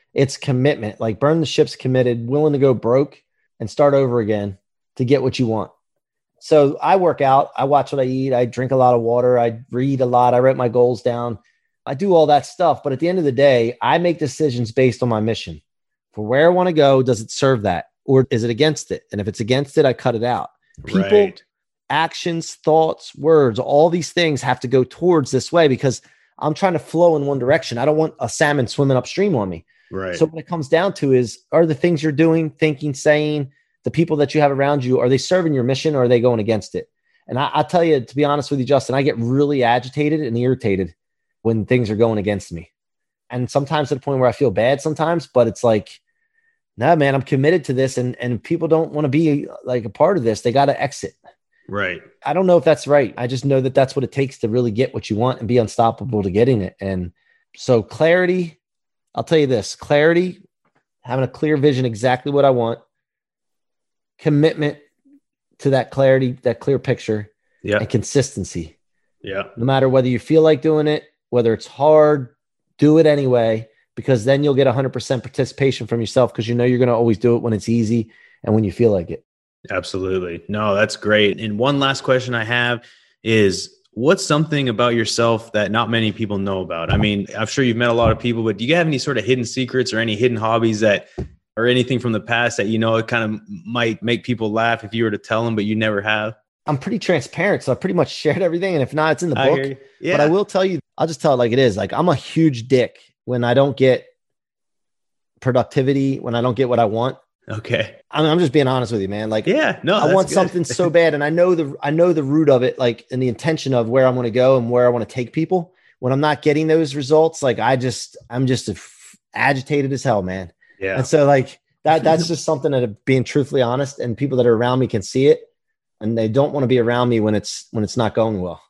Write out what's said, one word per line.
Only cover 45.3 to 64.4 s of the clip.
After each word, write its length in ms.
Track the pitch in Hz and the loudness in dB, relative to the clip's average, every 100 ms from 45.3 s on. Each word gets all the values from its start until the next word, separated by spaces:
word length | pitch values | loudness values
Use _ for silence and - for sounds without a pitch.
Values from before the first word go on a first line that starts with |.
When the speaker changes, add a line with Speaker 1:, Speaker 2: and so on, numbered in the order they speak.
| 123 113 | 0 0
Speaker 1:
it's 160 | 95 | 0
like, 380 | 120 107 - - _ _ _ _ _ _ _ - | 0 0 -2 -14 _ _ _ _ _ _ _ -2
"No, 180 | 131 170 | 2 2
man, 180 | 139 135 | 2 0
I'm 60 | |
committed 420 | 131 135 143 180 139 | 0 0 2 2 0
to 80 | |
this." 240 | 127 131 131 | -2 -2 -2
And, 200 | 123 - | -4 -6
and 260 | 123 117 | -6 -6
people 240 | - 170 165 | -4 -4 0
don't 240 | 160 160 | 0 0
wanna 160 | 143 147 | -4 -2
be, 380 | 139 160 143 - - | 0 0 0 -4 -12
like, 220 | - 123 107 | -6 -6 -6
a 40 | |
part 280 | - 156 196 | 0 0 2
of 60 | |
this. 180 | 113 104 | 0 -2
They 100 | 123 | 0
gotta 280 | 123 143 - | 2 2 0
exit. 320 | 139 - - - _ _ _ _ - | -4 -8 -14 -14 _ _ _ _ -12
Speaker 2:
Right. 320 | 98 95 87 - _ - | -6 -6 -8 -14 _ -6
Speaker 1:
I 80 | |
don't 120 | 160 185 | 0 2
know 100 | 175 | 4
if 80 | 165 | 4
that's 220 | 147 - | 0 2
right. 260 | 147 120 - | 2 2 -4
I 100 | 120 | -6
just 180 | 131 139 | -4 0
know 160 | 135 | 0
that 120 | 131 | 2
that's 220 | 131 131 - | 2 0 0
what 80 | |
it 80 | 120 | -4
takes 280 | - 135 - | -4 -6 -4
to 100 | 110 | -4
really 220 | 117 120 | -2 -2
get 220 | 104 131 | -2 -4
what 160 | 117 - | -4 -6
you 60 | 104 | -2
want 240 | 123 131 | 0 -2
and 80 | 110 | 0
be 120 | 123 | 0
unstoppable 640 | 107 - 113 113 104 107 | 2 2 0 0 -4 -4
to 60 | 98 | -2
getting 300 | 92 123 117 | 2 2 2
it. 140 | 90 - | -2 -8
And 320 | 98 95 87 - _ _ _ - | -6 -6 -8 -12 _ _ _ -10
so 280 | - 120 | 0 0
clarity, 760 | 98 - 160 180 180 185 170 - _ _ _ _ _ - | 0 -2 2 2 2 -2 -4 -10 _ _ _ _ _ -10
I'll 80 | |
tell 140 | 117 165 | 0 2
you 100 | 139 | 2
this, 280 | 120 - - | 0 -4 -12
clarity, 640 | - 147 156 170 180 - _ _ _ _ _ _ | -2 2 4 2 0 -6 _ _ _ _ _ _
having 220 | - 127 | -8 -4
a 40 | 127 | -4
clear 260 | - 151 151 | -2 -2 2
vision, 280 | 143 127 127 | 2 2 -2
exactly 460 | 107 127 123 143 | -2 -2 -2 0
what 100 | 143 139 | 2 4
I 40 | |
want, 280 | 127 117 117 _ _ _ _ _ _ _ _ _ _ _ _ _ _ | 2 0 -6 _ _ _ _ _ _ _ _ _ _ _ _ _ _
commitment 600 | 156 147 | -2 2